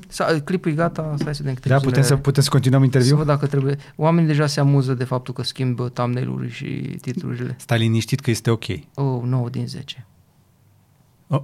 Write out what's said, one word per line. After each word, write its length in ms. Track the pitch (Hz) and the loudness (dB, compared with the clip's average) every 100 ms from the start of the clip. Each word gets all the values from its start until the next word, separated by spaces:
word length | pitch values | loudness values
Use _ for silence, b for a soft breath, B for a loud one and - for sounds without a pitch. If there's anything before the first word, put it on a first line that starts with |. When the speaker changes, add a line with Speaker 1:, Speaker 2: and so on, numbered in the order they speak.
| - | -6
Speaker 1:
S-a, 340 | - - 160 | -4 0 0
clipul 280 | 147 185 180 | 0 -2 0
e 20 | |
gata, 400 | 151 170 170 156 147 | 0 0 -2 -4 -4
stai 160 | 147 143 | -4 -4
să 60 | |
vedem 120 | 143 127 | -4 -4
câte 140 | - | 2
Speaker 2:
Da, 80 | 135 | 2
Speaker 1:
zile 100 | 135 | 4
Speaker 2:
putem 140 | 127 | 2
să, 120 | 131 139 | 4 4
putem 260 | 143 139 | 2 2
să 60 | 139 | 4
continuăm 340 | 143 135 135 | 4 4 4
interviul? 280 | 135 131 123 | 6 4 4
Speaker 1:
Să 60 | 147 | 4
văd 80 | 151 | 2
dacă 200 | 143 147 | 0 0
trebuie. 300 | 143 135 143 B - | 0 0 -4 B -2
Oamenii 320 | 156 170 160 | 2 4 4
deja 200 | 147 151 | 2 2
se 120 | 143 | 2
amuză 340 | 139 143 131 | 4 4 2
de 100 | 131 | -2
faptul 300 | 123 127 127 | -2 -4 -6
că 100 | 123 | -8
schimb 460 | 123 - 127 120 123 | -8 -4 -4 -2 -4
thumbnail-uri 580 | 123 120 123 127 131 123 | -2 -2 -2 -4 -6 -8
și 140 | 120 139 131 - - | -8 -8 -8 -8 -8
titlurile. 540 | - 123 135 123 123 127 | -8 -8 -6 -6 -8 -10
Speaker 2:
Stai 180 | - 117 | -2 0
liniștit 420 | 113 113 110 - | 2 0 0 -2
că 100 | - | 0
este 200 | 113 - | -2 0
ok. 120 | 113 - 95 - | -2 -4 -10 -10
Speaker 1:
Oh, 280 | - 139 127 | -6 -4 -2
nouă 260 | 123 127 120 | -2 -2 -2
din 180 | 123 120 | -6 -8
zece. 380 | 123 143 - - _ _ _ _ _ _ _ _ _ _ _ _ | -10 -14 -18 -20 _ _ _ _ _ _ _ _ _ _ _ _
Speaker 2:
Oh, 120 | 143 | -4